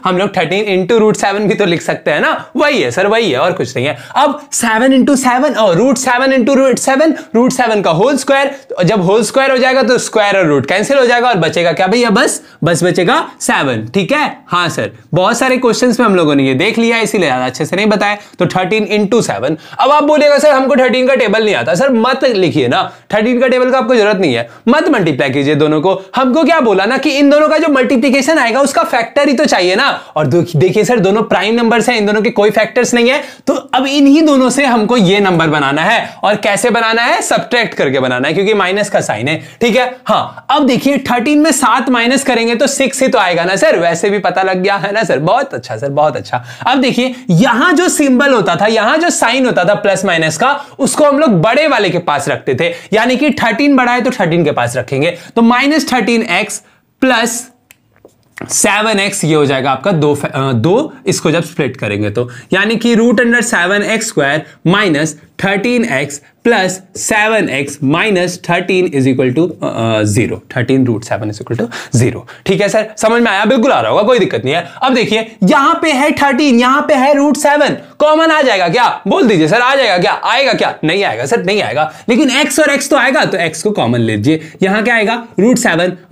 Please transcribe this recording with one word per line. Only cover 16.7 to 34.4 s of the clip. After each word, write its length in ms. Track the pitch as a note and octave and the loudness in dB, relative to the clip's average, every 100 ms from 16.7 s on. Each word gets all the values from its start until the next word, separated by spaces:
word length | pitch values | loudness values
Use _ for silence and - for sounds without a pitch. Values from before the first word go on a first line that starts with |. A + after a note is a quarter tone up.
| A3+ | 0
लिया 180 | A#3 A#3 | 0 0
है, 60 | |
इसीलिए 260 | G#3+ G#3+ D#3+ | -2 0 0
ज्यादा 180 | B2+ B2+ | 0 -4
अच्छे 200 | - D#3 | -4 -4
से 100 | F3+ | -2
नहीं 100 | G#3+ | 0
बताया। 300 | G3 G3+ G#3 - - | 0 0 -4 -8 -4
तो 80 | F3 | -2
थर्टीन 420 | F#3 F#3 A3 G#3 G#3 | -2 -2 -2 0 -2
into 240 | G3+ A#3 | 0 0
सेवन। 340 | - G#2 B2+ D#3 - - | 0 -2 -4 -4 -8 -2
अब 120 | B3+ | 2
आप 140 | D4 | 2
बोलिएगा, 340 | D4 D4+ D4 C#4+ | 2 4 4 4
"सर, 120 | D4+ | 4
हमको 260 | C4+ C4+ B3+ | 2 2 2
थर्टीन 300 | B3+ B3 B3+ | 2 2 2
का 80 | |
टेबल 300 | C4 A#3 A3 | 2 2 0
नहीं 100 | G#3+ | 0
आता।" 200 | D3 A#2 | 0 0
सर, 180 | F3 C4+ | 0 2
मत 320 | A#3 A#3 C4+ | 2 0 0
लिखिए 440 | C#4 G3+ F3 D3 A#2+ | 0 0 0 0 0
ना, 240 | E3+ E3+ - - | 0 -4 -8 -4
थर्टीन 260 | G#3 A3 B3 | -2 0 0
का 80 | C4 | 0
टेबल 220 | B3+ B3+ | 0 0
का 80 | C4 | 0
आपको 160 | A3+ | 2
जरूरत 220 | B3 G#3 G3+ | 2 2 2
नहीं 180 | E3+ | 0
है, 140 | A#2 A#2 - - | -2 -4 -4 0
मत 200 | D4 E4+ | 2 2
मल्टीप्लाई 420 | B3 E3 C3+ C#3+ | 0 0 0 -2
कीजिए 240 | C3+ C#3 | 0 0
दोनों 260 | D3+ D3+ D#3 | 2 2 2
को। 220 | F3 F#3+ - - | 0 -2 -4 -2
हमको 280 | C4 C4 | 0 2
क्या 160 | D#4+ D#4+ | 2 2
बोला 240 | A#3+ F#3 | 2 2
ना 140 | G3 C4 | 0 0
कि 120 | D4 | 0
इन 200 | C#4 C#4+ | 2 4
दोनों 180 | D4 D4+ | 4 4
का 100 | D#4 | 2
जो 100 | D#4+ | 2
मल्टीप्लिकेशन 680 | C4+ B3 C4+ C#4 C#4 B3+ D#4+ | 0 2 2 2 0 2 0
आएगा 220 | A#3+ A#3+ | 0 0
उसका 220 | C#4 E4+ | 0 0
फैक्टर 460 | E4 B3+ A#3 C#4+ C#4+ | 0 -2 -2 0 2
ही 60 | |
तो 100 | C4 | 2
चाहिए 320 | D4+ A3+ F3+ G3 | 2 2 2 2
ना। 260 | C4+ - - D#3 | 0 -2 -6 -4
और 100 | D3 | 0
दो-, 300 | E3+ - C#3+ | 0 0 0
देखिए 280 | F3+ G#3+ | 2 2
सर, 160 | G#3 B3 | 2 2
दोनों 220 | F#3 G#3 | 2 0
प्राइम 320 | G#3 G3+ G3 | 0 0 0
नंबर्स 340 | A#3 A#3 A#3 B3 | 0 2 0 0
हैं, 100 | A#3 | 0
इन 80 | G#3 | 0
दोनों 160 | G#3+ | 0
के 80 | A3 | 0
कोई 200 | - G#3 | 2 2
फैक्टर्स 440 | G#3+ G#3+ B3+ A#3+ | 2 0 0 0
नहीं 160 | A#3+ A#3 | 2 2
है, 120 | D4 - - - | 0 -4 -8 -4
तो 80 | |
अब 320 | - - B3+ C4+ | -4 -2 -2 0
इन्हीं 360 | C#4+ C#4 D4 | 2 4 6
दोनों 280 | D#4 C4+ | 4 4